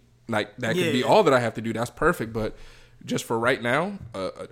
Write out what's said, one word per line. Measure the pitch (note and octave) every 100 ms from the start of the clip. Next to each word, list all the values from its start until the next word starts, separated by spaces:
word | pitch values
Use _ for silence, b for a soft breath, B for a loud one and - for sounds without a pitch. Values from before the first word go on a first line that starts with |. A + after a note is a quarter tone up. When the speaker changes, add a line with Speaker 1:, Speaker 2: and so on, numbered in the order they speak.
| _ _ -
Speaker 1:
like, | G#2+ G2+ -
that | B2+
could | F3+ E3+
be | B2+
Speaker 2:
Yeah. | A#2
Speaker 1:
all | F#3+
that | F3
I | B2+
have | A#2
to | A#2
do. | A2+
That's | A2 A#2
perfect. | - D#3 F3 A2+
But | A2+ A2 - B B B B
just | - A#2+
for | - A#2
right | A#2 C3+
now, | A#2 C3+ F#3+ G3 -
uh, | G2 F#2 -
an | F#2